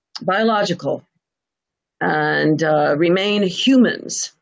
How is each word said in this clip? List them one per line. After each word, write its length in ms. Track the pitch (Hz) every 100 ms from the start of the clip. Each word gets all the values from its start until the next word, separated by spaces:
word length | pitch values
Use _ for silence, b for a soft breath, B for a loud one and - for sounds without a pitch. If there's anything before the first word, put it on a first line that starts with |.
| _ -
biological, 800 | 160 196 226 214 196 175 139 - - _ _ _ _ _ _ _ _ -
and, 640 | - 151 151 147 151 151
uh, 320 | 156 151 147 147
remain 460 | 170 185 208 208
humans 880 | 190 - 247 262 202 - - - - -